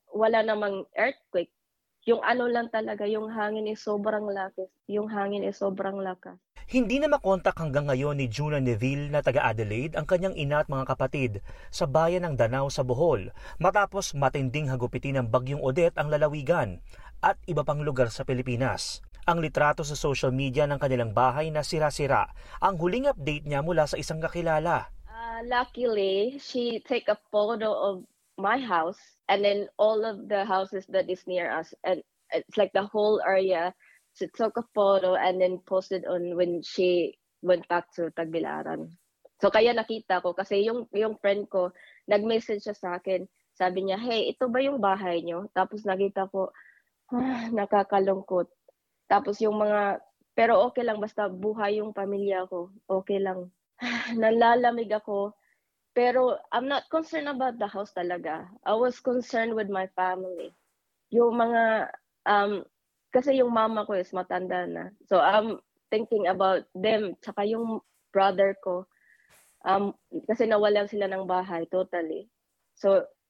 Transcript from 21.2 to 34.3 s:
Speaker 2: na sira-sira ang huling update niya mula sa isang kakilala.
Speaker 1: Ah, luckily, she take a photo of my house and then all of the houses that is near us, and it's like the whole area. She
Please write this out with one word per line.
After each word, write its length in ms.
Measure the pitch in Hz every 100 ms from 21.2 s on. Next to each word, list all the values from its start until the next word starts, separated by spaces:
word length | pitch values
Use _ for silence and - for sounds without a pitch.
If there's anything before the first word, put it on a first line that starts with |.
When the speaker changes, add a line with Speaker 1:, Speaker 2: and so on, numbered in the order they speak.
| 127 135 160
Speaker 2:
na 80 | 151
sira-sira 720 | 143 156 151 - 139 117 - - - -
ang 160 | 175 160
huling 320 | 175 233 277
update 320 | 262 139 151
niya 160 | 147 143
mula 240 | 160 165
sa 160 | 147 -
isang 200 | 139 160
kakilala. 680 | 160 170 165 156 165 147 - -
Speaker 1:
Ah, 400 | - 226 233 226
luckily, 960 | 240 247 247 240 247 214 196 190 226 277
she 400 | - 254 240 220 -
take 240 | 240 -
a 80 | 214 _
photo 480 | 208 208 226 214 151
of 180 | 196 185 - _ _ -
my 160 | 196 277
house 640 | 240 170 160 208 _ _ -
and 160 | 196
then 240 | 202 202 196 -
all 240 | 214 220
of 320 | 226 202 202
the 160 | 202 202
houses 400 | 190 190 196 -
that 240 | 190 180
is 100 | 180 -
near 240 | 180 160
us, 240 | 147 160 -
and 160 | 180 185 - _ _
it's 240 | - - -
like 160 | 196
the 100 | 196
whole 380 | 202 214 214 214
area. 560 | 180 190 190 175 175 - _ _ _
She 160 | - 185